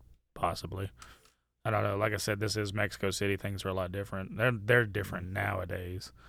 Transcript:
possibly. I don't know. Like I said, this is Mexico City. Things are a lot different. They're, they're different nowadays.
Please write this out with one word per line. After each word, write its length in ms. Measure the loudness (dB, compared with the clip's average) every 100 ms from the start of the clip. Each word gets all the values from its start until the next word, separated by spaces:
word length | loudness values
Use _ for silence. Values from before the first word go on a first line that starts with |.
| -20 -20 _ -2
possibly. 540 | 0 0 -6 -6 -6 -8 -20 -20 _ _ _ _
I 60 | 0
don't 140 | 2
know. 120 | 2 2
Like 160 | 2
I 60 | 2
said, 220 | 0 0
this 160 | 0 0
is 160 | 0
Mexico 360 | 0 -2 0 0
City. 260 | 2 2 2
Things 260 | 0 -4
are 60 | -2
a 40 |
lot 200 | -2 -2
different. 420 | -2 -4 -4 -6 0
They're, 160 | 2
they're 340 | 2 4 6 6
different 460 | 0 -2 -4 -4
nowadays. 800 | -2 0 0 -2 -4 -4 -6 -8 -16